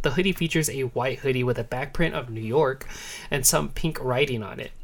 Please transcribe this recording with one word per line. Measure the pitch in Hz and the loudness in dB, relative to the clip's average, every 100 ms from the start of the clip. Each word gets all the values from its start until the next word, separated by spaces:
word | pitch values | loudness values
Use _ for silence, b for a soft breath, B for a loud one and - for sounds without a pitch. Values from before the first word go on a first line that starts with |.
The | 147 | 0
hoodie | 135 190 | 2 2
features | 180 165 160 151 | 2 2 2 0
a | 135 | 0
white | 127 123 127 120 | -2 0 -2 0
hoodie | 139 127 | 0 2
with | 123 123 | 2 0
a | |
back | 113 127 143 | -2 -4 -2
print | - 165 | 2 2
of | 156 127 | 2 -4
New | 113 | -6
York | 110 135 143 135 - B B B B | 0 4 4 2 -6 B B B B
and | 143 | 0
some | 135 156 151 | 4 4 2
pink | - 165 151 | 0 -2 -2
writing | 127 123 147 117 | 0 2 2 0
on | 101 - | -4 -8
it. | - - | -10 -12